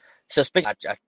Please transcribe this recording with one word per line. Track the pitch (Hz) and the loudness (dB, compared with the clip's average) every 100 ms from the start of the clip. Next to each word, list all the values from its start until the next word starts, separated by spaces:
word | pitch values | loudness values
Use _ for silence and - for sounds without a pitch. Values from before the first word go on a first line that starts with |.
| _ _ _ | _ _ _
so | - | 0
speaking, | 135 185 196 | 2 2 0
I, | - - | -4 -8
I | 104 | -10